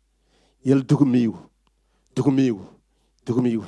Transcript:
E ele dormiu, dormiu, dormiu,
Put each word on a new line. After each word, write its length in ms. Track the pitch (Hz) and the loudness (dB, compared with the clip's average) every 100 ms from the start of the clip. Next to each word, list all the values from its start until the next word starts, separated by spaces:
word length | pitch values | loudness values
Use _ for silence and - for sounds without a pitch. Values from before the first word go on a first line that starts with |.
| _ _ _ _ _ _ | _ _ _ _ _ _
E 60 | 131 | 0
ele 120 | 139 | 0
dormiu, 680 | 127 143 135 123 110 87 - _ _ _ _ _ _ | 2 2 2 2 0 -4 -14 _ _ _ _ _ _
dormiu, 540 | - 139 135 127 98 - - _ _ _ _ | -4 0 0 0 -2 -10 -20 _ _ _ _
dormiu, 400 | - 120 123 110 | -6 -2 -2 -2